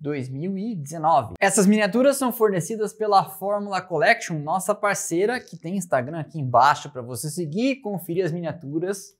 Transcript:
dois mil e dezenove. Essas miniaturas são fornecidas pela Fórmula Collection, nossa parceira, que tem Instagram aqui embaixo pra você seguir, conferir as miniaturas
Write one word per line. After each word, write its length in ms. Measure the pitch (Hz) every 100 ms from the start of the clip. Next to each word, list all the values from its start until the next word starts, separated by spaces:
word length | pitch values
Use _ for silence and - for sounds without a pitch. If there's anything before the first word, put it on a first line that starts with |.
dois 260 | 147 147 127
mil 300 | 135 180 190
e 180 | 226 196
dezenove. 600 | 139 165 156 156 110 -
Essas 280 | - 220 190
miniaturas 500 | 214 208 233 277 269
são 160 | 254
fornecidas 580 | 220 214 185 - 220 208
pela 320 | - 214 202
Fórmula 560 | 151 - 196 208 202 190
Collection, 600 | 180 165 175 226 - 156
nossa 340 | 147 185 185
parceira, 680 | 208 208 190 - 170 214 247
que 160 | - 170
tem 220 | 165 196
Instagram 420 | 170 135 123 165
aqui 220 | 147 160
embaixo 480 | 131 123 135 143 143
pra 140 | 127
você 260 | 120 123 151
seguir, 480 | 175 156 175 262 269
conferir 480 | 208 190 - 170 180
as 60 |
miniaturas 840 | 175 165 - 135 156 180 202 -